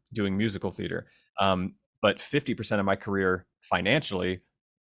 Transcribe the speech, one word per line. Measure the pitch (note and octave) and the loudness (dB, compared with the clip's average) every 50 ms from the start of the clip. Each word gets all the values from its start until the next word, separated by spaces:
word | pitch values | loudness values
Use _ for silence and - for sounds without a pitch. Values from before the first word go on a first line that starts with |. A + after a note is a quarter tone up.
| _ _ | _ _
doing | - A2 G2+ G2 F#2+ | -4 -2 -2 0 0
musical | G2 A2+ A2+ G2 F#2 - F#2+ | 0 0 0 -2 -2 -6 -6
theater, | F2+ - F#2+ F2 E2+ F2 - - _ _ _ _ _ - | -6 -6 -6 -6 -6 -8 -8 -10 _ _ _ _ _ 0
um, | G2 G2 F#2 F#2 F#2 F#2+ - _ _ _ _ _ | 2 2 2 2 0 -4 -6 _ _ _ _ _
but | - G2+ F#2+ - | 2 2 2 2
fifty | - - - C#3+ - - A2+ | -4 -2 -2 -2 -2 -2 -4
percent | - A2 - A2+ G#2 | -4 -2 -2 0 0
of | G2 | 2
my | G2 F#2+ - | 2 0 0
career | - G#2+ G2 G2 F#2+ F#2 F2+ F2+ - _ _ _ | -2 -2 0 2 2 2 2 0 -2 _ _ _
financially | - - F#2+ F2+ F2+ G2 B2+ D#3 - - G2+ F2+ F2+ F#2 F#2 F#2 - _ _ _ _ _ _ _ _ _ | -4 -2 0 0 2 2 2 2 0 -2 -4 -2 -2 -2 -4 -4 -8 _ _ _ _ _ _ _ _ _